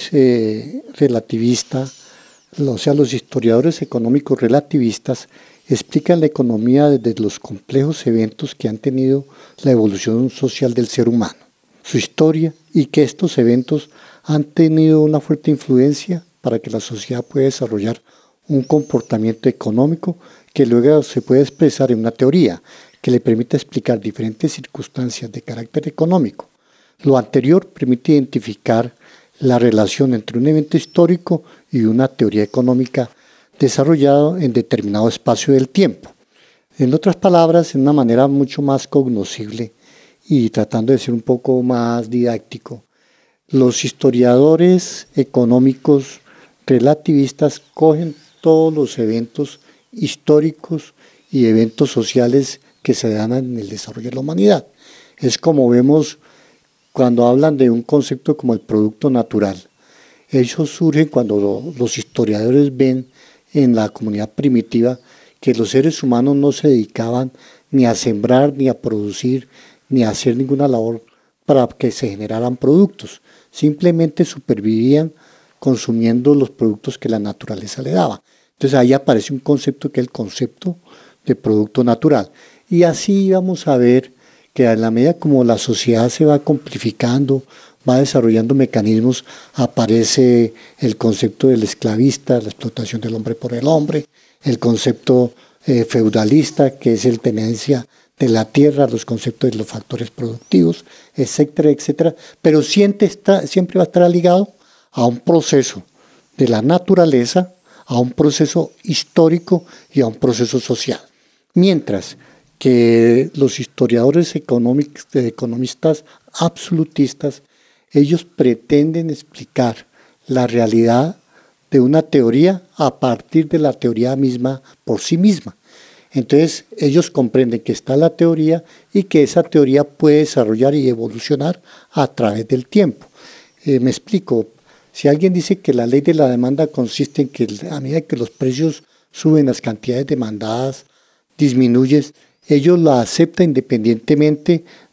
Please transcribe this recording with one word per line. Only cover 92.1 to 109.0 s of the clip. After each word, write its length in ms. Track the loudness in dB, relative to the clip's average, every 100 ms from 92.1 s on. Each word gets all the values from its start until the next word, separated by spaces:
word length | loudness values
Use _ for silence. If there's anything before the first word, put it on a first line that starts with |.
| 0 -2 -2
la 100 | -4
explotación 500 | -10 -12 -10 -10 -8
del 140 | -8
hombre 200 | -8 -8
por 200 | -8 -8
el 120 | -4 0
hombre, 400 | 0 0 -4 -8 _ _ _
el 180 | -6 -2
concepto, 720 | 0 0 -2 -2 0 2 0 -4 _ _ -2
eh, 180 | -2
feudalista, 920 | 0 0 0 0 2 2 2 0 -2 0
que 140 | -2
es 140 | 0 0
el 120 | -2
tenencia 680 | -4 -4 -4 -4 -2 -4 -4 _ _ -4
de 100 | 0
la 160 | 0
tierra, 420 | 0 2 2 2 0
los 200 | -2 -6
conceptos 440 | -6 -6 -4 -4
de 60 | -4
los 100 | -8
factores 440 | -12 -12 -10 -10
productivos, 760 | -10 -10 -10 -2 2 2 -2 -10 -20 _ -6
etcétera, 540 | -4 -2 -2 0 0
etcétera. 440 | 0 -4 -2 -2 -4 -12 _
Pero 200 | 2 2
siempre 440 | 2 2 0 2 -2
está, 400 | 0 0 0 0
siempre 320 | -2 -2 0
va 60 |
a 20 | 0
estar 240 | 2 2
ligado 420 | 4 2 2 0 _ _ _ _
a 140 | -2 -2
un 140 | 0
proceso 600 | 0 0 2 0 0 -6 -18 _ _ _ _ -2
de 120 | 0
la 120 | 0
naturaleza, 920 | 0 0 2 2 4 2 0 -2 -4 _ _ -20 -4
a 120 | -2
un 120 | -2
proceso 640 | 0 0 0 -2 -2 -4 _
histórico 840 | -8 -6